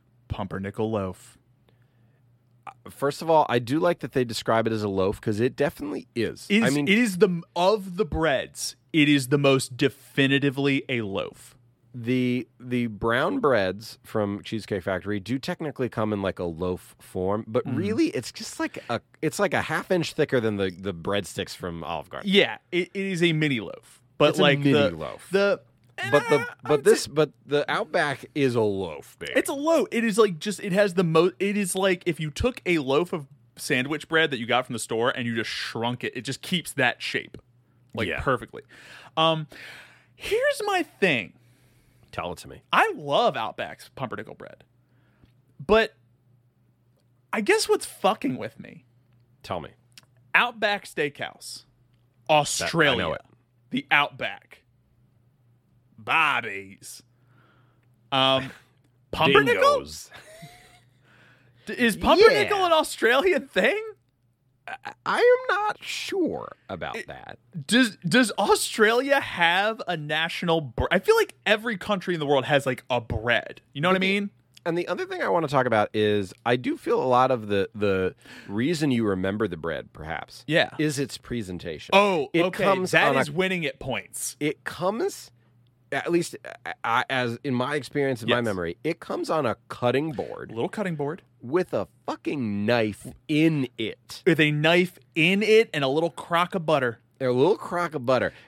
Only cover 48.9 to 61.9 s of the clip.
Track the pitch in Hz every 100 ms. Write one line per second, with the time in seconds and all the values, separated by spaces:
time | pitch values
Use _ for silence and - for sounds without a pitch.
48.9 | _ _ _ _ _ - 90 - - _
49.9 | - - _ _ 170 240 233 208 202 -
50.9 | - 147 - 95 - - - - _ _
51.9 | _ _ _ - 151 147 - - 165 147
52.9 | 120 85 - - _ _ _ _ 127 -
53.9 | 151 143 131 113 98 - - _ _ _
54.9 | _ _ _ _ _ _ _ _ _ _
55.9 | - 107 151 151 127 107 98 98 98 -
56.9 | - - _ _ _ _ _ _ _ _
57.9 | _ - 135 135 135 135 - _ _ _
58.9 | _ _ - 160 - - - 508 294 73
59.9 | 78 - - - - - - - - _
60.9 | _ _ _ _ _ _ _ - 220 240